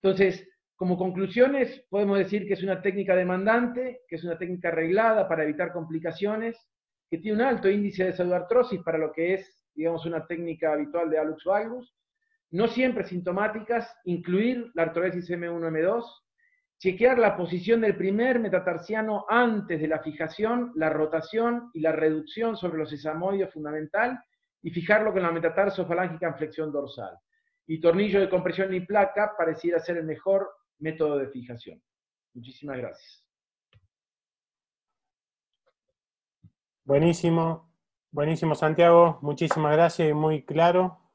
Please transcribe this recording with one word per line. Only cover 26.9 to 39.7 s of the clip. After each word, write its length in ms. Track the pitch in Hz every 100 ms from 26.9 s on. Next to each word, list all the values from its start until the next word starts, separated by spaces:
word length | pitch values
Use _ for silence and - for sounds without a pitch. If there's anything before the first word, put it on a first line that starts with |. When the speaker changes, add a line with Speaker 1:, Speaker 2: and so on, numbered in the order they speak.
| - 98 - _ _ _ _ -
Speaker 1:
Y 140 | 160
tornillo 400 | 170 175 208 196
de 100 | 190
compresión 440 | 185 185 - 190
y 80 | 185
placa 540 | 180 208 196 208 208 208
pareciera 420 | 165 156 170 170
ser 180 | 170 170
el 60 |
mejor 460 | 156 156 190 196 190 - _ _
método 380 | 156 160 156 143
de 120 | 135
fijación. 520 | 127 120 117 - 78 _ _ _ _ _
Muchísimas 440 | 123 117 127 147 131
gracias. 480 | 117 - - _ _ _ _ _ _ _ _ _ _ _ _ _ _ _ _ _ _ _ _ _ _ _ _ _ _ _ _ _ _ _ _ _ - _ _ _
Speaker 2:
Buenísimo, 880 | - 143 165 170 175 165 165 165 _ _ _ _ _
buenísimo, 420 | 143 147 160 165
Santiago, 640 | 151 156 160 170 170 170 151
muchísimas 560 | 147 147 160 - 151